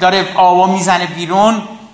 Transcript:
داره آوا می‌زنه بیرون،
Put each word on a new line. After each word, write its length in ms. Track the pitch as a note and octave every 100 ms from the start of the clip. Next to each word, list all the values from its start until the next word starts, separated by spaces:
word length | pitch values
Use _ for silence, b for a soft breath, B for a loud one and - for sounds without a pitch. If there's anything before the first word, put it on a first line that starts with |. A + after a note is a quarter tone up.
داره 280 | F#3 F#3+ -
آوا 320 | F#3+ F3+ F3+ F#3+
می‌زنه 400 | F#3+ F#3 F3 F3
بیرون، 600 | D#3 E3 F#3+ A3 A3 - - -